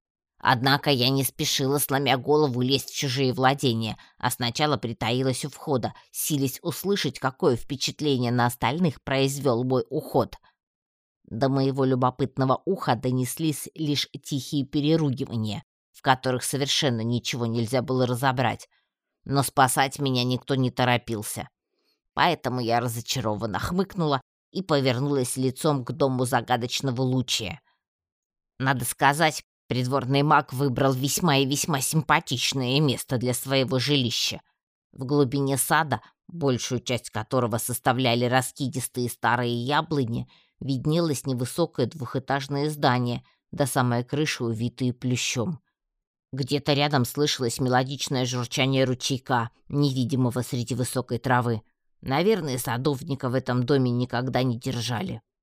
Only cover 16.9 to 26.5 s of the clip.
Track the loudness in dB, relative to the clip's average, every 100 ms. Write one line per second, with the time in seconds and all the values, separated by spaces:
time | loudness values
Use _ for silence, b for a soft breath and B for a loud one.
16.9 | 0 0 -2 -2 -2 -2 0 0 0 0
17.9 | 2 2 2 0 2 0 -2 -10 _ _
18.9 | _ _ _ -2 0 2 4 4 4 0
19.9 | 0 0 0 0 -2 0 0 0 2 2
20.9 | 2 0 -8 -6 -8 -12 _ _ _ _
21.9 | _ _ 0 0 0 -2 -2 0 0 0
22.9 | -4 -4 -4 -2 -2 -2 -4 -2 -2 -2
23.9 | -2 0 0 -4 _ _ -8 0 2 2
24.9 | 2 0 0 0 0 -2 0 0 0 -2
25.9 | 0 2 2 0 0 0